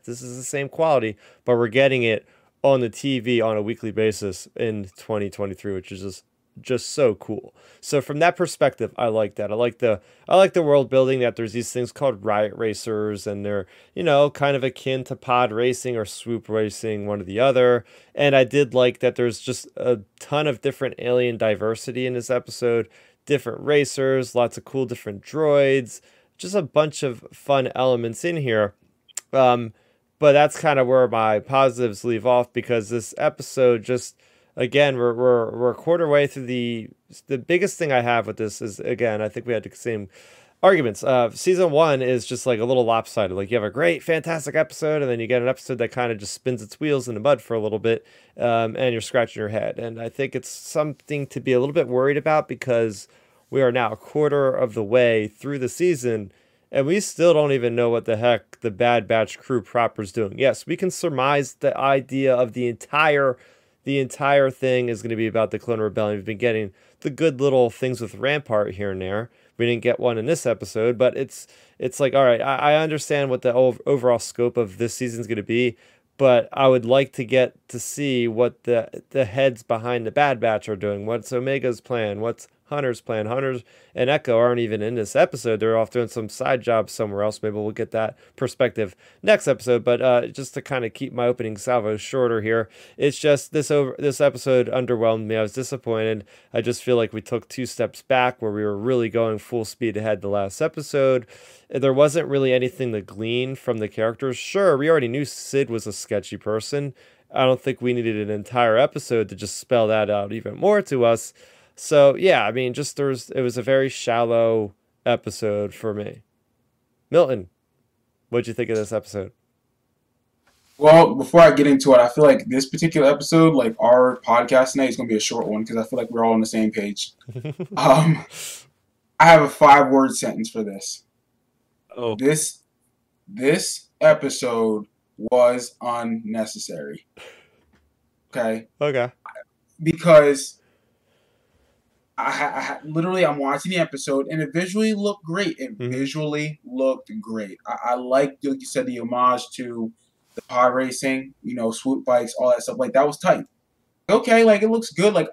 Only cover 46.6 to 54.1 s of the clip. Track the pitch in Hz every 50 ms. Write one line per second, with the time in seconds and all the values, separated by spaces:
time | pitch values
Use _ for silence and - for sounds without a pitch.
46.6 | 107 104 - - 151 151 147 135 120 120 117 104 107 143 143 120 - - 117 113
47.6 | 104 107 104 107 92 113 113 113 - _ _ _ _ _ _ - - 120 117 113
48.6 | 113 113 110 - 131 127 120 113 104 - - 127 117 113 - 120 110 104 107 107
49.6 | - 107 - - 113 117 113 113 117 113 - - 139 131 - 131 - - - -
50.6 | - - - 175 202 208 180 - _ - 147 143 139 - - 131 123 131 127 123
51.6 | 127 139 143 170 147 120 123 127 131 139 143 147 143 156 156 156 147 - 135 113
52.6 | - 131 123 117 117 113 104 98 - - _ _ _ _ _ _ _ - - 135
53.6 | 135 123 120 127 120 110 110 - - -